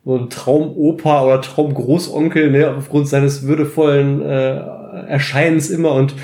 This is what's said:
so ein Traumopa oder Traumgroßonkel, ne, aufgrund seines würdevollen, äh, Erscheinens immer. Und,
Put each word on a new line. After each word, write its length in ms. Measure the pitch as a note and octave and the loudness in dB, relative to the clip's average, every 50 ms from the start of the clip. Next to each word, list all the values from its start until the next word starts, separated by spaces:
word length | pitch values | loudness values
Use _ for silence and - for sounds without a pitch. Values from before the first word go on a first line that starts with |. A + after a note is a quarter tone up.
| - | -6
so 120 | C3 C3 | -2 -2
ein 120 | B2+ B2 A#2 | -2 -2 -6
Traumopa 920 | - - - - C3+ D3+ D3+ D3+ - - D3+ D3+ D#3+ - - D#3 D3 C#3+ C3 | -10 -8 -2 2 2 2 2 0 -2 0 0 0 0 0 0 2 2 4 4
oder 180 | C3 C3 C3 | 4 2 2
Traumgroßonkel, 1080 | C3+ - - - D3+ D3 C#3 C#3 B2 B2 C#3+ F3 F3 - - D3+ D#3 E3 - D#3 D#3 D3 | 0 -4 -2 -2 -2 -2 -2 -4 0 0 0 0 0 -2 -4 -2 -2 0 2 2 2 4
ne, 240 | C3+ C#3 D3+ D3 C3 | 4 4 2 2 0
aufgrund 320 | C#3 C#3 - - D3 C#3+ C#3 | -4 -6 -2 -2 -2 0 2
seines 380 | - C#3 C#3 C#3+ C#3 C#3 C3+ | 2 2 2 2 0 -2 -2
würdevollen, 760 | C3+ D3+ D3+ D3+ D3 - - D#3 D3 C#3+ C#3+ C#3 C#3+ C#3 D3 | -2 0 0 -2 -2 0 0 2 4 4 4 2 2 0 -2
äh, 400 | D3 C#3+ C#3 C3+ C3 C3 C3+ C#3 C#3 - - - - - - - - - | -2 -2 -2 -2 0 -2 -2 -4 -8 -12 -14 -16 -16 -16 -16 -16 -10 -4
Erscheinens 640 | - C#3 C#3 - C3 C#3 D3+ E3+ D#3+ D#3+ D3 D#3 | -2 -2 -2 -2 0 0 2 2 2 2 0 -2
immer. 220 | F#3+ D#3+ E3 D#3+ C#3 | -2 0 0 2 2
Und, 200 | C3 C3 C3+ - - | 2 2 0 0 -6